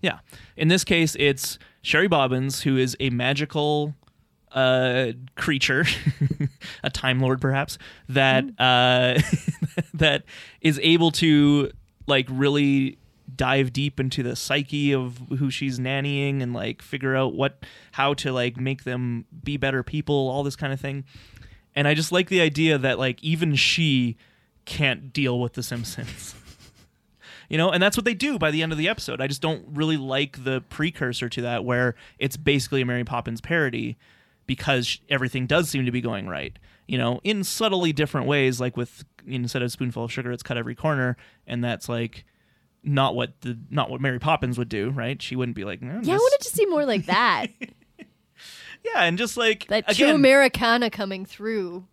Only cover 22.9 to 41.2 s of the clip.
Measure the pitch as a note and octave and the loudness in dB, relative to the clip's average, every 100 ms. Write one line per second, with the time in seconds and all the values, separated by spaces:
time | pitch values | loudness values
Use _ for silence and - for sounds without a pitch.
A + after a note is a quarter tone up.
22.9 | B2 C3 B2 D#3 D#3+ E3 C#3 - - D#3+ | 0 -2 -4 -4 0 2 2 2 2 2
23.9 | C3+ A#2+ A2 _ _ _ _ - - D3 | 2 2 -2 _ _ _ _ -14 -2 -2
24.9 | A#2+ C3+ D3 C3+ B2 A#2+ - A#2 A#2+ A2+ | -2 -6 -2 0 0 -2 -4 -8 -8 -8
25.9 | - A2+ - - - - - - _ _ | -10 -10 -12 -16 -18 -20 -20 -20 _ _
26.9 | _ _ _ - - - D3+ E3+ F3 F#3+ | _ _ _ -20 -20 -4 2 2 4 2
27.9 | G3+ G#3 G#3+ C#4+ B3+ D#3 D3+ D#3+ D#3 E3 | 2 -2 0 -2 0 0 0 -2 0 -2
28.9 | A3+ - A#2+ C3+ C3+ D#3+ D#3+ - D3 D#3 | -2 -6 -6 -4 -2 -4 -4 -6 -4 0
29.9 | D#3 C3+ C3 C#3+ - C3 C3 - - D#3 | 0 -2 -2 -4 -4 -4 -4 -6 -4 -4
30.9 | - C3 - B2 - A#2+ A#2 A2+ B2 B2 | -2 -4 -4 -6 -4 -4 -4 -2 0 0
31.9 | A#2 - _ C3+ - - C#3+ B2+ C#3 B2 | -2 -14 _ -4 -2 0 2 2 -2 0
32.9 | B2 A#2+ A#2+ A#2 A2+ - E3 C#3+ A#2+ A#2 | -2 -4 -6 -6 -8 -2 0 0 -2 -6
33.9 | A#2+ _ _ _ _ - C3 - C3 A#2+ | -8 _ _ _ _ -8 -6 0 0 0
34.9 | - _ C#3 B2+ C3+ B2+ D#3 E3+ C#3 B2+ | -8 _ -2 0 -4 0 0 0 -2 -2
35.9 | B2 A#2+ G#2 G2 D#2 C#2 - - _ - | -2 -2 -4 -6 -8 -10 -14 -20 _ -6
36.9 | B2+ A#2+ B2 F#3+ G#3+ F#3 - A3 F#3+ F3 | -2 -2 -2 -2 -2 -2 -2 0 2 0
37.9 | D3 D3 D3 B2 C#3+ C3 B2 B2+ A#2+ A#2+ | 0 0 0 0 2 2 0 -4 -4 -8
38.9 | - - _ - B2+ A#2+ C3 B2 - B2+ | -10 -20 _ -10 -6 -4 -2 -4 -4 -6
39.9 | A#2+ A#2 B2 B2 B2 - A#2+ A#2 A#2+ D#3 | -4 -6 -6 -6 -8 -6 -6 -6 -4 -2
40.9 | C#3+ B2+ B2 | 0 0 -4